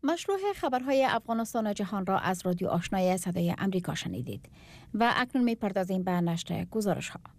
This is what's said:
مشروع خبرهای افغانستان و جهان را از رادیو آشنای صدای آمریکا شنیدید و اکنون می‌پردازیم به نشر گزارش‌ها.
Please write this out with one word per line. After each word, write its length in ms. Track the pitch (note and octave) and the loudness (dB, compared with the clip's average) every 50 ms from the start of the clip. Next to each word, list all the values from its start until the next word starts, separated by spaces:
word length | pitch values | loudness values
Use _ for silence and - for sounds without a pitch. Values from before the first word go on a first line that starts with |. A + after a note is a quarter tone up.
مشروع 360 | - C#4 E4 E4+ - - G4 F#4+ F#4+ G4+ F#4+ | 2 0 0 0 0 -2 -2 0 0 -2 -2
خبرهای 480 | - - D4+ B3+ B3+ B3+ C4+ C#4 C4+ C4+ | 0 -2 0 0 0 0 2 4 4 4
افغانستان 640 | B3+ - A#3 - - A#3 A3+ A#3 - - A#3+ A3 | 4 2 0 -2 -2 -2 -2 -2 0 -2 0 0
و 60 | G#3+ | 0
جهان 340 | G#3 - G#3 F#3 A3 G3 F#3+ | 0 -2 -2 -2 -2 -2 0
را 120 | F#3 G3 - | 2 0 2
از 280 | - D3+ F#3+ F3+ - | 2 0 -2 0 0
رادیو 220 | F#3 F3+ F3 F#3 - | -2 0 0 0 0
آشنای 480 | - E3+ E3+ - - F#3+ F#3 F3+ F#3 | 0 0 0 0 0 2 4 4 2
صدای 380 | F#3+ - F#3 F3 F3+ E3+ E3+ F3 - | 2 0 -2 -2 0 0 0 0 0
آمریکا 360 | G3+ G3 F#3+ F#3 F3+ E3+ - | -2 0 0 0 -2 -2 -6
شنیدید 540 | - - - F2+ G#2 B2 - - - - - - - - - - - - - - | -4 -6 -6 -6 -6 -6 -8 -8 -10 -12 -16 -20 -20 -20 -20 -20 -20 -20 -6 0
و 180 | G#3 A#3 A#3+ - | 2 2 4 4
اکنون 280 | - B3 B3 - C4 B3 | 2 0 0 2 2 2
می‌پردازیم 580 | A#3 A3+ A3+ - G3+ F#3+ G3+ F#3 F3+ F#3+ F#3+ | 2 2 0 -2 -2 0 0 0 0 0 -2
به 80 | F3+ F#3 | 0 0
نشر 560 | F3+ F3+ F3 E3+ E3+ E3+ - - F3 - F3+ F3+ | 0 2 2 0 0 -2 -4 -4 -4 -4 -4 -4
گزارش‌ها. 500 | - A3 G#3 G3+ E3+ - - - - - - - - | -4 -2 0 0 0 0 -2 -8 -10 -12 -16 -18 -20